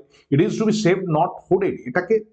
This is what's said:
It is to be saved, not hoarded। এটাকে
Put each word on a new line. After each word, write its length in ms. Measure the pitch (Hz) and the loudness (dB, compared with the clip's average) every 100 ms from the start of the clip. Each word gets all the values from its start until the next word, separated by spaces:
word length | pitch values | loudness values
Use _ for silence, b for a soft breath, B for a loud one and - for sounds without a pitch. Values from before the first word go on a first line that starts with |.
| - b b | -6 b b
It 80 | 143 | 2
is 100 | 208 | 2
to 140 | - | 0
be 80 | 214 | 0
saved, 300 | - 170 196 | 2 2 0
not 260 | 175 151 175 | 0 0 0
hoarded। 480 | - - 190 180 - 123 | -4 -2 0 0 -4 -6
এটাকে 340 | 180 180 220 - | -4 0 -2 -2